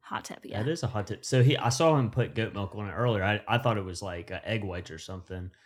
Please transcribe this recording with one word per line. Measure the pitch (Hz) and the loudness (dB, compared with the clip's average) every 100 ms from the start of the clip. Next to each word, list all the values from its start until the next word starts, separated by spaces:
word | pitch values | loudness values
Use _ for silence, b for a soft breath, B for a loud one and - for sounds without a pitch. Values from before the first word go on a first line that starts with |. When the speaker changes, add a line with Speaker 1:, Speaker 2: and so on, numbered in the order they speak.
Speaker 1:
Hot | - - - | -10 -10 -8
tip, | - | -14
yeah. | - - | -10 -4
Speaker 2:
That | 120 | -4
is | 165 | -2
a | 123 | -2
hot | 107 101 | -4 -6
tip. | 107 - | -8 0
So | 131 | 6
he, | 127 - | 6 6
I | 117 | 2
saw | 123 165 151 | 4 4 6
him | 117 | 4
put | 127 131 120 | 0 0 0
goat | 110 | -2
milk | 104 95 104 | -2 -6 -6
on | 101 | -6
it | |
earlier. | 85 123 107 | 0 2 4
I, | 95 104 - | 2 2 2
I | 120 | 2
thought | 127 107 | 2 0
it | 92 | -2
was, | 90 | -8
like, | 101 87 82 | -8 -8 -8
uh, | 92 | -8
egg | 90 110 | -4 -4
whites | 101 90 87 | -2 -6 -8
or | 80 | -12
something. | - 92 90 92 90 - | -12 -14 -10 -10 -10 -14